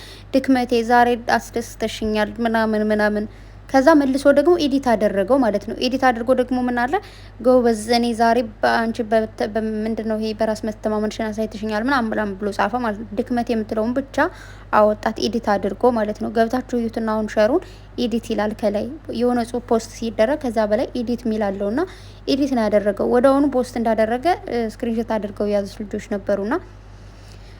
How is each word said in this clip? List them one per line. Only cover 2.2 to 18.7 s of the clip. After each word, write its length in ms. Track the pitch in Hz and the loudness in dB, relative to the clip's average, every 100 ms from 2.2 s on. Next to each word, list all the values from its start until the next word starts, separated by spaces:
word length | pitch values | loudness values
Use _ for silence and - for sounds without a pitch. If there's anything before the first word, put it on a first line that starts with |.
| 208 208 | -2 -2
ምናምን 460 | 233 226 220 214 214 | -2 0 0 0 0
ምናምን። 400 | 214 208 208 214 - - - - | 2 0 0 -4 -10 -20 -20 0
ከዛ 220 | 269 269 | 4 6
መልሶ 300 | 320 277 269 285 | 6 4 2 4
ደግሞ 220 | 285 294 349 | 6 4 4
ኤዲት 280 | 294 269 262 | 2 0 2
አደረገው 500 | 220 214 196 190 269 | 2 2 0 2 2
ማለት 240 | 233 196 | 4 0
ነው። 120 | 226 - | -4 -4
ኤዲት 240 | 247 254 | -2 2
አድርጎ 260 | 262 233 233 | 2 2 2
ደግሞ 240 | 254 254 254 | 0 0 0
ምን 180 | 247 240 | 0 0
አለ? 160 | 247 370 - - - - | 0 -2 -4 -16 -18 -2
«ጎበዝ፣ 380 | 233 254 233 220 214 | 4 6 4 2 2
እኔ 160 | 240 240 | 2 2
ዛሬ 260 | 220 233 233 233 | 2 4 4 0
በአንቺ 440 | - 240 233 226 226 | 0 0 2 0 -2
በተ-፣ 420 | 214 220 220 - 240 | 0 2 0 -2 -4
በምንድን 580 | 214 220 214 220 226 220 | -2 -2 -2 -4 -4 -2
ነው 120 | 214 | -2
ይሄ 140 | 220 | -2
በራስ 260 | 214 220 214 | -2 -2 -2
መተማመንሽን 640 | 220 214 214 214 214 - | -6 -4 -4 -2 -2 -4
አሳይተሽኛል» 600 | 220 214 220 220 214 214 | -6 -4 -6 -4 -4 -2
ምናምን 240 | 240 277 226 | 0 0 0
ምናምን 260 | 214 208 | -2 -4
ብሎ 140 | 190 202 | -4 -4
ጻፈ 200 | 202 202 240 | -2 -2 -2
ማለት 220 | 240 208 | -4 -4
ነው። 80 | 226 | -6
ድክመት 360 | 208 240 240 233 | -6 -2 -2 -2
የምትለውን 460 | 226 214 220 220 | -2 -2 -2 -2
ብቻ 220 | 247 269 - 330 - - - - | -2 -2 0 0 -2 -18 -20 0
አወጣት 440 | 214 214 214 220 220 | 4 4 4 -2 -2
ኤዲት 280 | 240 226 220 | -2 -2 0
አድርጎ 340 | 202 196 196 247 | 0 -2 0 2
ማለት 280 | 233 214 208 | 2 -2 -4
ነው። 100 | 226 | -4
ገብታችሁ 460 | 220 226 254 - 240 | 0 0 0 -2 -4
እዩትና 320 | 233 233 226 | -2 -2 -2
አሁን 160 | 214 214 | -2 -2
ሸሩን 360 | 220 214 330 - - - - | 2 4 2 -2 -12 -12 -4
ኤዲት 280 | 240 233 - | -2 -2 -2
ይላል 240 | 208 214 | -2 -2
ከላይ 320 | 214 208 | -2 -2